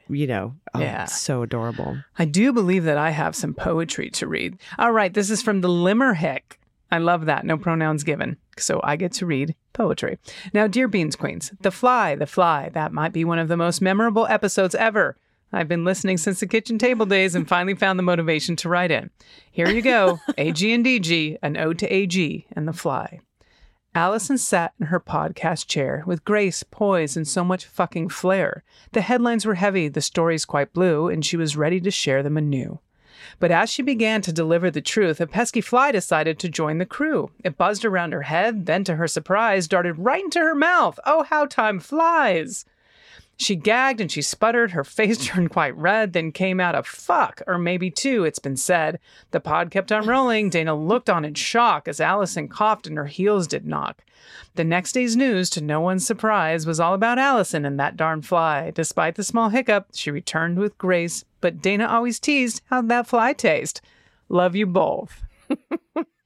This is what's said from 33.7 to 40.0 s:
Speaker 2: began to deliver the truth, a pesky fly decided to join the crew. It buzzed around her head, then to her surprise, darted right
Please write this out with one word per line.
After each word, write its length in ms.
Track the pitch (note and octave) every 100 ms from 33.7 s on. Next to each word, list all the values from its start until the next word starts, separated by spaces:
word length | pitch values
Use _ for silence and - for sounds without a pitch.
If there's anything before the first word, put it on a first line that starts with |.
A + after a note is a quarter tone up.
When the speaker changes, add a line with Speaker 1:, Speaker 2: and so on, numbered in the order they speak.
| -
Speaker 2:
began 400 | C4+ A#3+ A3 A3
to 100 | F#3+
deliver 360 | D#3+ D#3+ E3+ F3+
the 120 | D3+
truth, 400 | - A3+ F#3+ D3+
a 60 | E3+
pesky 340 | G3 A#3+ A#3+
fly 300 | - A#3+ C#4+
decided 440 | A3 - D#3+ D#3 D#3
to 100 | F3
join 300 | D3+ D#3 D#3+
the 60 | F3+
crew. 460 | - D#4 B3+ - - F3+
It 120 | -
buzzed 280 | F3+ G#3 A3+
around 260 | F#3 E3+
her 120 | C#3
head, 420 | C#3 D#3+ G#3+ A3 E3
then 180 | D#3 F#3+
to 120 | D#3+
her 100 | E3
surprise, 600 | - - G3 A3+ G3 D#3+
darted 300 | F#3 F3
right 240 | D#3+